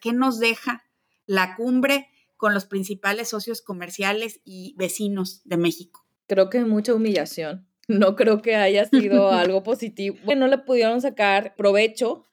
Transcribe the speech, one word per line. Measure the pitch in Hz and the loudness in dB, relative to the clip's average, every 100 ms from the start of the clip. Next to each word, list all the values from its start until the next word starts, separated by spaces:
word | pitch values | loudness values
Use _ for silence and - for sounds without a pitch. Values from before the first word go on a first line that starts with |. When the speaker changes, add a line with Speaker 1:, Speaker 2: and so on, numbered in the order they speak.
Speaker 1:
¿Qué | 233 | -4
nos | 240 269 226 | 0 0 0
deja | 233 220 254 240 _ _ _ _ | -2 -2 -6 -10 _ _ _ _
la | - 190 185 185 | -4 -2 -2 -4
cumbre | 247 254 277 277 269 _ _ _ | -2 0 2 0 -4 _ _ _
con | 214 | -2
los | 202 190 | -2 -4
principales | 196 190 190 196 214 226 | -6 -6 -6 -4 -4 -4
socios | 214 233 220 | -8 -8 -10
comerciales | - 180 175 - 196 208 226 - | -10 -12 -12 -6 -4 -2 -6 -12
y | - 185 185 180 | -18 -16 -14 -6
vecinos | 185 - 208 196 185 - | -6 -4 -4 -2 -6 -8
de | - 170 | -6 -2
México? | 170 165 180 - _ _ - | 0 -2 -10 -20 _ _ -2
Speaker 2:
Creo | 190 190 | 0 2
que | 247 226 | 0 0
mucha | 214 214 | 0 0
humillación. | 226 220 180 147 - 160 180 - _ - | 0 0 0 -2 -6 -8 -10 -16 _ -2
No | 208 196 | 2 2
creo | 202 233 214 | 4 2 2
que | 233 | 2
haya | 214 196 196 | 2 2 2
sido | 220 269 208 196 196 | 4 4 4 4 4
Speaker 1:
<laughs> | |
Speaker 2:
algo | 185 180 190 | 4 2 0
positivo. | 190 240 226 - 196 - | -2 -4 -6 -8 -8 -6
Bueno, | 202 277 262 | -2 2 2
no | |
le | 269 | 0
pudieron | 269 247 226 240 | 0 2 2 0
sacar | 269 - 202 196 208 - | -2 0 2 2 0 0
provecho | 202 202 220 220 233 - _ | 2 4 2 0 -4 -4 _